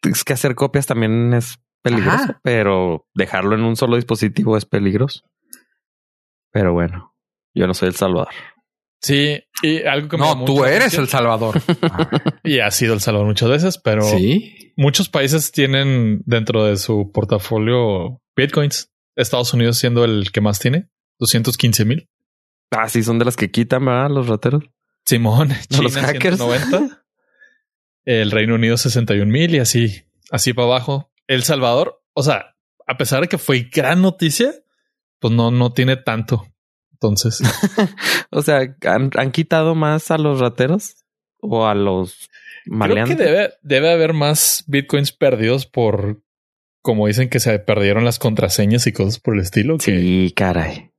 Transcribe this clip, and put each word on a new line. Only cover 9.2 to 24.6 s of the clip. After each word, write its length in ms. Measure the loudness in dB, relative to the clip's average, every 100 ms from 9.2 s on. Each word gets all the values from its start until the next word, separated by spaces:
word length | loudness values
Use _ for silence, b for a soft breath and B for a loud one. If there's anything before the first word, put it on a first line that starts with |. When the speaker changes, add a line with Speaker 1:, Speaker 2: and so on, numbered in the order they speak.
| 0 -2 _ -4
Speaker 3:
y 220 | -2 0
algo 240 | 0 -2 -4
que 80 | 0
me 80 |
Speaker 2:
No, 60 | 0
Speaker 3:
llamó 120 | 0
Speaker 2:
tú 80 | 0
Speaker 3:
mucho 100 | 2
la 60 | 4
Speaker 2:
eres 220 | 4 2
Speaker 3:
atención. 80 | 0
Speaker 2:
El 40 | 0
Salvador. 520 | 0 0 0 0 -2 0 0 0 -2
Speaker 3:
<laughs> 400 | -2 -2 -4 -6
Y 160 | -2 0
ha 120 | 0
sido 200 | 0 0
El 80 | 0
Salvador 280 | 0 0 0
muchas 200 | 0 2
veces, 300 | 2 0 -2
pero 240 | -2 0
Speaker 2:
Sí. 720 | 2 2 2 0 -2 -20 -14 0
Speaker 3:
muchos 320 | 2 2 -2
países 440 | -2 0 0 0
tienen 720 | 0 2 2 2 2 2 0 0
dentro 380 | -2 0 0
de 120 | 2 0
su 340 | 0 -2 -2
portafolio 1080 | -2 0 -2 -2 -2 0 0 0 -2 -6 -10 _ -2
bitcoins. 560 | 0 0 -2 -4 -10 _ _
Estados 400 | -4 -2 -2 0
Unidos 240 | 0 2 2
siendo 260 | 0 2
el 280 | 2 0 -2
que 80 | 0
más 180 | 0 0
tiene, 320 | 0 -2 -4 _ _ _
doscientos 360 | -2 0 -2 0
quince 280 | 0 2
mil. 260 | 0 -2 _ _ _ _ _ _ _
Speaker 1:
Ah, 160 | -4 0
sí, 160 | 0
son 160 | 0 0
de 40 |
las 120 | -2 -4
que 160 | -2
quitan, 320 | -2 0 0
¿verdad? 260 | 0 0 0
Los 160 | -2 -2
rateros. 380 | 0 0 0